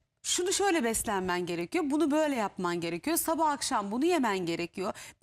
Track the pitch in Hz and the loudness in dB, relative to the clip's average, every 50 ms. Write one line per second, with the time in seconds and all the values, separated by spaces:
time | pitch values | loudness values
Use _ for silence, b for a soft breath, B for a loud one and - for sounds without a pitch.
0 | _ _ _ _ - - - - 359 370 370 - 392 403 349 330 233 233 226 - | _ _ _ _ -6 -4 -2 0 0 0 0 2 2 2 2 2 2 2 0 0
1 | - - 208 190 190 185 175 175 180 165 175 165 170 175 - 339 339 277 269 311 | -2 0 -2 0 0 0 0 -2 -2 -2 -2 -4 -4 -2 -2 -2 0 0 2 2
2 | 330 294 277 311 311 302 277 240 208 196 - - 185 175 175 175 165 170 170 170 | 2 4 4 2 2 2 2 0 0 -2 -2 -2 -2 -2 0 0 -2 -2 -4 -4
3 | - 285 330 330 - - 330 294 320 302 285 277 - - 269 226 202 196 202 247 | -2 -2 0 0 0 0 0 2 2 2 2 0 -2 -2 -2 -2 -2 -2 -2 0
4 | 277 339 359 330 254 220 202 190 180 165 170 160 175 175 - - 180 196 B B | 2 2 2 4 2 2 0 0 0 -2 -2 -2 -4 -6 -6 -6 -6 -6 B B
5 | B B B _ | B B B _